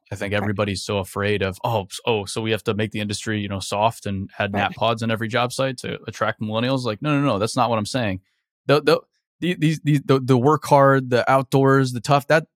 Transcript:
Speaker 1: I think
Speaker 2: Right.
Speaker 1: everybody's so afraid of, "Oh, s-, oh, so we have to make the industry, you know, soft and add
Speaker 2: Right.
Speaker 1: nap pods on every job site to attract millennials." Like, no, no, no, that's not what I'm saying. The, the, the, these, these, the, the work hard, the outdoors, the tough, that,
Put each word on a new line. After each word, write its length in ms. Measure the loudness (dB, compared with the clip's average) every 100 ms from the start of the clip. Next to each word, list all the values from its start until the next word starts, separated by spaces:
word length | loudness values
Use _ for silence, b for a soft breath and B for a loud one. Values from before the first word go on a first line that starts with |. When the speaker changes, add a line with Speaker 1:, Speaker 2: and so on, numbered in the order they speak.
| -14
Speaker 1:
I 40 | -10
think 180 | -6
Speaker 2:
Right. 80 | -4
Speaker 1:
everybody's 400 | -2 -2 -2 -4
so 160 | -4 -4
afraid 420 | -4 -4 -2 -2
of, 160 | -2 -4
"Oh, 220 | -4 -4 -4
s-, 140 | -8 -4
oh, 200 | -2 -4
so 140 | -6
we 120 | -4
have 120 | -4 -2
to 100 | -4
make 160 | -4
the 80 | -4
industry, 420 | -6 -6 -6 -6
you 60 | -4
know, 100 | -8
soft 460 | -6 -2 -2 -2 -8
and 240 | -8 -8 -6
add 160 | -4
Speaker 2:
Right. 60 | -2
Speaker 1:
nap 160 | -4 0
pods 260 | -2 0
on 80 | -2
every 180 | -4 -2
job 240 | -2 -2
site 260 | -2 -4 -4
to 200 | -8 -10 -10
attract 320 | -4 -4 -2
millennials." 440 | -4 -2 0 -2
Like, 180 | -2 -4
no, 180 | -2 0
no, 60 | 2
no, 140 | 0
that's 160 | 0 0
not 160 | 0
what 80 | 0
I'm 60 | -2
saying. 340 | -2 -2 -4 -8 _ _ _ 0
The, 140 | 2
the, 200 | 4 2 0 _ _ -6
the, 160 | -4 0
these, 240 | 0 0
these, 220 | 2 2
the, 160 | 4 2
the 180 | 4 4
work 280 | 4 2 4
hard, 440 | 6 6 4 2
the 200 | 0 4
outdoors, 640 | 2 2 2 4 4 2
the 80 | -2
tough, 260 | 0 0 2
that, 200 | 0 0